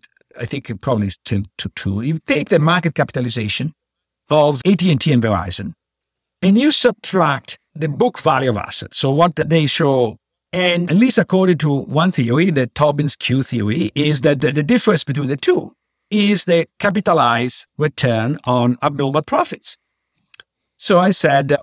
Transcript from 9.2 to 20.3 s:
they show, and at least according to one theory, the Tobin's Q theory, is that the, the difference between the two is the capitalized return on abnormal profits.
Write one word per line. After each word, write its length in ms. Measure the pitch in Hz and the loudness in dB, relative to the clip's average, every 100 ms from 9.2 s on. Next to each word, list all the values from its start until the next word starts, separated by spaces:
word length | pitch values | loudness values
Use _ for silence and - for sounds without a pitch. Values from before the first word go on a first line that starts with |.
| 175 | 2
they 320 | 160 151 165 143 | 2 0 0 0
show, 500 | - 147 135 113 95 _ _ _ | 0 2 2 0 -4 _ _ _
and 380 | 180 180 175 175 | -2 0 0 2
at 60 | 175 | 2
least 220 | 262 233 | 4 2
according 400 | - 190 190 165 | 2 2 2 2
to 140 | 151 | 0
one 400 | 139 - 147 180 | -2 -2 0 0
theory, 380 | 165 117 135 190 | 0 0 2 2
the 180 | 143 123 | 0 -2
Tobin's 480 | - 151 147 147 - | 0 0 2 -4 -4
Q 260 | - 131 | -2 -2
theory, 480 | 131 117 104 135 185 139 | -2 -4 -2 -2 -2 -2
is 240 | 151 139 | 0 2
that 200 | 147 143 | 0 0
the, 120 | 139 | 0
the 100 | 143 | -2
difference 400 | 147 240 - 175 | 0 2 2 0
between 260 | - 139 131 | -2 -4 -4
the 80 | 143 | -2
two 380 | - 359 - - _ _ _ | 0 0 -2 -16 _ _ _
is 340 | 208 202 202 | 0 2 0
the 240 | - 170 160 _ | 2 0 0 _
capitalized 880 | 208 196 190 165 120 117 123 - - - | -2 0 2 2 4 2 -2 -6 -12 -4
return 640 | 151 - 127 113 117 151 | -4 0 0 0 -2 -4
on 340 | - 123 120 123 | -2 2 2 0
abnormal 420 | 147 143 139 147 | -2 -2 -2 -2
profits. 540 | - 269 349 - - - _ _ _ _ _ | -2 -2 -4 -6 -10 -10 _ _ _ _ _